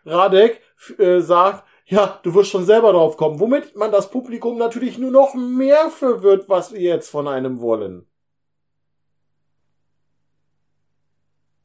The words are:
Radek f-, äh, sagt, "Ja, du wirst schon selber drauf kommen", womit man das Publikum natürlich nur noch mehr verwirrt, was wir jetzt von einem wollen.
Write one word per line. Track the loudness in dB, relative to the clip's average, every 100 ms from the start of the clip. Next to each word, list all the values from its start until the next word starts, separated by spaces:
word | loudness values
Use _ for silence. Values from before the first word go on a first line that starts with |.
Radek | -4 0 2 4 4 0 _ _ -18
f-, | -2
äh, | 2 2
sagt, | 2 2 2 -2 _ _
"Ja, | _ 0 0 -4
du | 0
wirst | 0 0
schon | -2
selber | 2 4 4
drauf | 4 2 0
kommen", | -4 -2
womit | -2 -2 -4
man | -6 -2
das | -2 -2
Publikum | -10 -10 -8 -8 -4
natürlich | -6 -4 -8 -8
nur | 2
noch | 2 2
mehr | -2 -6 -2 2 2 2
verwirrt, | -2 -4 2 2 2 2
was | -2 -2
wir | -4
jetzt | -2 -2 -4
von | -8 -6
einem | -6 -6 -6
wollen. | -4 -4 -6 -14 _ _ _ _ _ _ _ _ _ _ _ _ _ _ _ _ _ _ _ _ _ _ _ _ _ _ _ _ _ _ _ _ _ _ _ _